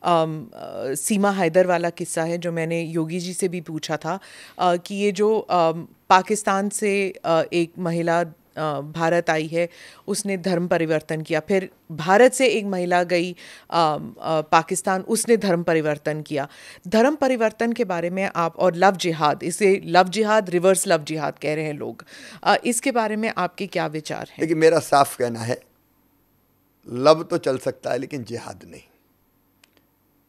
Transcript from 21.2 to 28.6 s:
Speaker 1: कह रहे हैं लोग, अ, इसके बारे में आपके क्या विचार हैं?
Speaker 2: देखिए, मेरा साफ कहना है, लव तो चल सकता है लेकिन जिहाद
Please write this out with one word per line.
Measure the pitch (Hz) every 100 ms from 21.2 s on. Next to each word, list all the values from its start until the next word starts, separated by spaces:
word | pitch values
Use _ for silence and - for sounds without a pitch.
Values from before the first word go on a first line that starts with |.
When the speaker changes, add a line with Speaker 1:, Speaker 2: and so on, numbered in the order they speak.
| 143 -
Speaker 1:
कह | 147
रहे | 151
हैं | 156
लोग, | 147 117 117 - - - 196
अ, | - 208
इसके | 247 233 277
बारे | 233 220 214
में | 226 -
आपके | 180 - 202
क्या | 175 160
विचार | 156 151 123 -
हैं? | -
Speaker 2:
देखिए, | 160 160
मेरा | 160 160
साफ | - 139 139 -
कहना | 120 113
है, | 117 - - _ _ _ _ _ _ _ _ _ _ _ -
लव | 120 143 160
तो | 165 170
चल | 147 131
सकता | 135 - -
है | 127
लेकिन | 131 143
जिहाद | 107 117 - 90